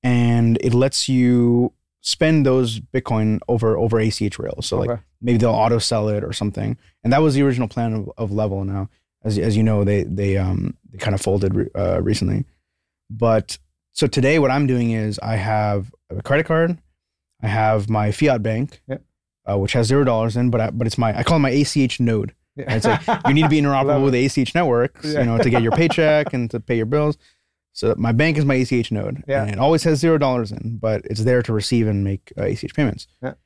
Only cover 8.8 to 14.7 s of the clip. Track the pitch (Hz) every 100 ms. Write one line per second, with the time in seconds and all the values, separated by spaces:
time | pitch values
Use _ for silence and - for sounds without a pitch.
8.8 | 98 _ _ _ 110 104 92 104 110 107
9.8 | 101 101 - 92 101 98 92 90 - -
10.8 | _ 98 - 98 - 98 98 101 - 95
11.8 | 92 87 95 107 95 101 - _ _ _
12.8 | _ _ _ 113 117 110 - - _ _
13.8 | _ - 143 - 131 160 135 135 143